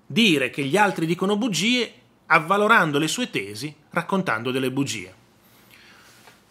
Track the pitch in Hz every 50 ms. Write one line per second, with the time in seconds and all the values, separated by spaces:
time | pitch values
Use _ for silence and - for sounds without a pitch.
0 | _ _ 139 175 233 208 156 135 127 117 - - 139 135 143 202 214 196 170 175
1 | 165 160 180 170 190 190 208 208 233 254 185 151 180 233 247 247 226 - - -
2 | _ _ _ _ _ - 160 165 156 160 196 202 208 214 233 220 180 156 143 143
3 | 156 156 - - 247 240 - 131 98 101 104 107 127 156 147 - _ _ - 175
4 | 170 - 196 190 185 147 113 110 117 127 127 131 135 131 127 139 139 117 110 107
5 | 90 92 95 _ _ _ _ _ _ _ _ _ _ _ - - - - - -
6 | - - - - - - - _ _ _